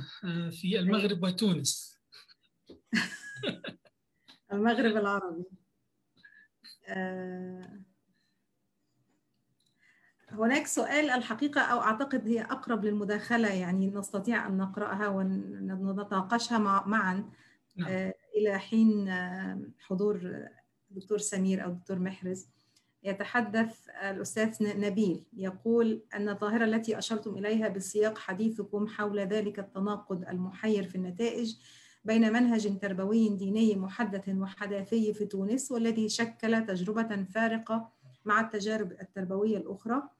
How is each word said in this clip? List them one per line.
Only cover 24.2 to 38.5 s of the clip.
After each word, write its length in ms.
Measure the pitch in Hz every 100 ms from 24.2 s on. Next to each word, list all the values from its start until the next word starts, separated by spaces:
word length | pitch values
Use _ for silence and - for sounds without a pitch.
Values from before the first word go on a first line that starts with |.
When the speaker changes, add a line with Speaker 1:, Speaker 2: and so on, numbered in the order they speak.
| 196 220 220 220
Speaker 2:
ن-، 180 | 208 202
نبيل، 420 | 208 196 202 160 -
يقول 680 | - 190 190 226 233 226 220 -
أن 160 | 208 208
الظاهرة 360 | 202 208 226 220
التي 320 | 226 226 -
أشرتم 400 | - 220 214 190
إليها 300 | 202 220 220
بسياق 500 | 190 190 208 214 214
حديثكم 680 | - 185 226 220 196 208 208
حول 320 | - 208 202
ذلك 400 | 190 214 208 202
التناقض 640 | 196 190 202 208 - 185 180
المحير 560 | 180 185 - 220 208
في 120 | 185 185
النتائج 600 | 185 180 233 233 226 - - - - _ 214
بين 280 | 220 226
منهج 460 | 226 247 226 208 190
تربوي 500 | 202 185 190 226 214
ديني 460 | 196 196 214 226 196
محدث 540 | 190 - 220 196 196
وحداثي 840 | 190 190 - 202 202 190 226 214
في 120 | 208 202
تونس، 460 | 196 196 254 -
والذي 380 | 240 226 226 214
شكل 560 | - 226 - 220 226 220
تجربة 580 | 185 185 214 226 202
فارقة 680 | 190 220 226 226 226 226 226 _ - - 208
مع 160 | 214
التجارب 500 | 226